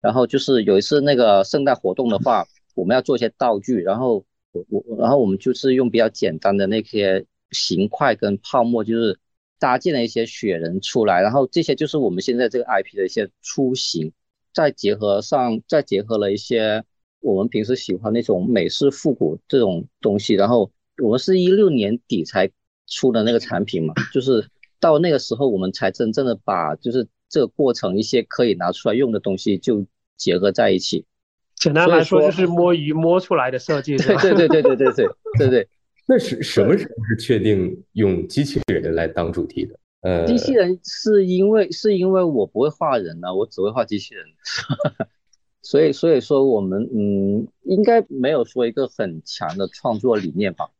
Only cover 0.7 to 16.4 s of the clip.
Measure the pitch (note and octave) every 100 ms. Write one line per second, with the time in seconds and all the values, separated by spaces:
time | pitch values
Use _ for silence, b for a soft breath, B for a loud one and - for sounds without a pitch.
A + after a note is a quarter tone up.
0.7 | G2 - D3 C#3+ C3 A2+ G2+ G2 D3+ C#3
1.7 | B2 F#2+ F#2 A#2+ G2+ B2+ G#2+ - _ _
2.7 | - F2+ B2+ - B2 A2+ _ B2 G#2+ -
3.7 | A2+ F2 G#2+ B2+ G#2 _ _ _ F2 -
4.7 | G#2 - A2 A#2+ C#3 G#2+ G2 B2+ A#2+ C3+
5.7 | B2+ B2 A#2 A2+ - G2+ D#2+ G#2 G2 G2
6.7 | A2 G#2+ G#2+ G2 F#2+ - _ _ - -
7.7 | F3 G#2 - C#3 A2 G#2 G2+ - C3 A#2
8.7 | A#2+ G#2+ A2+ A2+ - _ _ _ _ C#3
9.7 | B2+ F#3 C#3+ A#2 A#2 A2+ - G#2+ E2+ E2
10.7 | F#2 - B2+ G#2 F2+ G2+ C3 C3 E3+ D#3+
11.7 | C3+ D3+ D3+ A#2 F2+ - A#2+ A#2+ B2 A#2+
12.7 | G2+ - G2+ F#2 - G2+ _ - - C3
13.7 | C3 - E3+ D#3 _ _ _ _ - D3+
14.7 | - G2+ G#2+ G#2 G2+ - C#3+ B2 A2+ -
15.7 | D#3 - G2 G#2+ A2 G2+ G#2